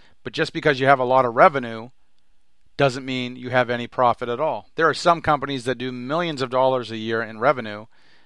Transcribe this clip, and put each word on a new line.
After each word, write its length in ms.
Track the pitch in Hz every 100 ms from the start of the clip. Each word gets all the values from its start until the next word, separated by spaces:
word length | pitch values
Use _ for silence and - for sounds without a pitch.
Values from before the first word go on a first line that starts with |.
| - -
but 100 | -
just 200 | 113 156
because 260 | 165 151 135
you 80 | 135
have 140 | 139
a 40 |
lot 200 | 123 127
of 100 | 127
revenue 560 | 117 160 139 120 113 120 - - - - - - - - -
doesn't 280 | 139 127
mean 300 | 131 131 123
you 160 | 127 123
have 180 | 127 117
any 200 | 120 117
profit 400 | - 123 117 120
at 100 | 120
all. 300 | 156 117 - -
There 120 | 160
are 60 |
some 280 | 139 175 170
companies 420 | 156 151 139 139
that 140 | 117 123
do 120 | 127
millions 500 | 127 123 156 175 147
of 100 | 127
dollars 420 | 127 131 131 110
a 40 | 113
year 240 | 110 113
in 200 | 110 110
revenue 460 | 120 139 110 104 110 - - -